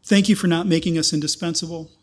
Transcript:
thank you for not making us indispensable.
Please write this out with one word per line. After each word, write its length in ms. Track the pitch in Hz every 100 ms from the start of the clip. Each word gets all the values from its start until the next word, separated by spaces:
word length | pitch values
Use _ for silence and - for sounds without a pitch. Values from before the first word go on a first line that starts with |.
thank 240 | - 202 196
you 80 |
for 120 | 208 185
not 180 | 165
making 320 | 190 165 175 165
us 160 | 151
indispensable. 760 | 156 147 - 170 156 165 165 156 _